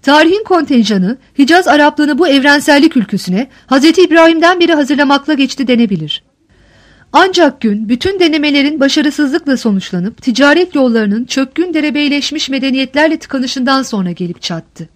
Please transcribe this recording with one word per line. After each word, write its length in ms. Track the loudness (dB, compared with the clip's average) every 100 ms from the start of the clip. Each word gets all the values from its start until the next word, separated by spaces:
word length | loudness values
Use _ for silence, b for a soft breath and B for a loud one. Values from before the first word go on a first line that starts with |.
Tarihin 420 | 2 2 4 0
kontenjanı 720 | 0 -2 0 0 0 0 -2 -4 b -2
Hicaz 300 | 2 2 4
Araplığını 500 | 4 2 2 -2 0
bu 100 | 2
evrensellik 680 | 2 2 0 2 2 4 0
ülküsüne 520 | -2 -6 -4 -4 -6 b b
Hazreti 360 | 2 2 4
İbrahim'den 580 | 2 4 4 4 2 0
beri 140 | 0
hazırlamakla 600 | -2 0 0 2 0 0
geçti 320 | -2 -2 -2 -2
denebilir. 540 | 0 0 -2 -6 -12 _ _ _ b b b b b b
Ancak 480 | 0 2 2 0 0
gün 280 | -4 -2 -2
bütün 320 | -2 -2 0
denemelerin 600 | 0 0 0 0 0 0
başarısızlıkla 760 | 0 0 -2 -2 -2 -2 -2 -2
sonuçlanıp 680 | -2 -4 -4 -6 -6 -6
ticaret 520 | -6 2 2 2 0
yollarının 500 | 0 0 0 0 -2
çökkün 500 | -4 -4 -4 -4 -4
derebeyleşmiş 760 | -2 -2 -2 -2 -2 -4 -8 -6
medeniyetlerle 680 | -4 -2 -2 -2 0 0 -2
tıkanışından 640 | -6 -6 -6 -4 -2 -2
sonra 300 | -2 -4 -6
gelip 300 | -6 -8 -8
çattı. 460 | -10 -10 -12 -20 -20